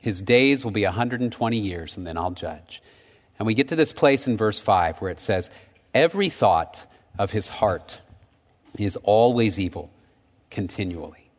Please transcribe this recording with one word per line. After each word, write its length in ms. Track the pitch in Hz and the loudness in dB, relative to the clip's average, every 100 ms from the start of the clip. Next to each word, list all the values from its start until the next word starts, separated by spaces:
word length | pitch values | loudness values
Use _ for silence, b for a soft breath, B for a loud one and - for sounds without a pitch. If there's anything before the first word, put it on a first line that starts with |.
His 200 | 120 92 | -4 -6
days 420 | 98 120 135 139 | 2 4 6 2
will 80 | 117 | -2
be 120 | 104 | -2
a 60 | 98 | 0
hundred 300 | 92 120 123 | 0 -4 -2
and 100 | 123 | -4
twenty 280 | - 117 117 | -2 -2 -2
years, 380 | 101 87 80 - | -4 -6 -10 -12
and 100 | 87 | -10
then 100 | 82 | -6
I'll 140 | 90 | -6
judge." 520 | 90 82 - - - b b b b b _ | -6 -10 -12 -16 -20 b b b b b _
And 80 | 110 | -2
we 80 | |
get 140 | 110 139 | 0 0
to 80 | 160 | 2
this 160 | 151 | 0
place 340 | - 147 135 131 | 4 4 4 0
in 100 | 110 | 0
verse 220 | 107 101 | 0 -2
five 380 | - 95 85 82 | 2 2 2 -2
where 120 | 95 | -8
it 100 | 85 | -6
says, 300 | - 95 - b b b _ | -2 -2 -2 b b b _
"Every 360 | 127 165 190 196 | 2 2 2 -4
thought 540 | - 107 82 82 - - b b - | 2 2 2 0 -10 -20 b b -6
of 140 | 101 | -4
his 160 | 107 - | -4 -6
heart 520 | - 104 87 - - _ - _ _ _ _ _ - | -2 0 0 -8 -20 _ -20 _ _ _ _ _ -4
is 180 | 101 - | -4 -2
always 540 | - 107 120 120 113 92 | 2 4 6 4 0 0
evil 320 | 90 - 78 b b b b _ _ | -4 -6 -14 b b b b _ _
continually." 800 | - 92 - 92 85 73 - _ | -8 -8 -6 -6 -6 -12 -18 _